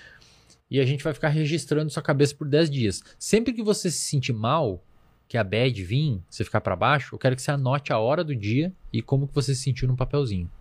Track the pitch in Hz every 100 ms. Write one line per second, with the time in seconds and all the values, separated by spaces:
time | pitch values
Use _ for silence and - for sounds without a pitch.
0 | - - _ _ _ _ - 127 127 143
1 | 165 147 156 156 151 160 - 151 156 160
2 | 151 139 143 - 147 147 165 139 107 90
3 | - - - 214 240 233 214 202 185 -
4 | - 147 127 113 113 156 127 92 - -
5 | _ _ _ 120 98 107 131 104 87 127
6 | 156 101 - - 101 110 104 90 113 143
7 | - 110 131 127 - 143 131 139 - 120
8 | 113 156 160 127 101 123 170 - - 113
9 | - 135 143 147 131 131 - 127 127 127
10 | 127 147 131 95 85 -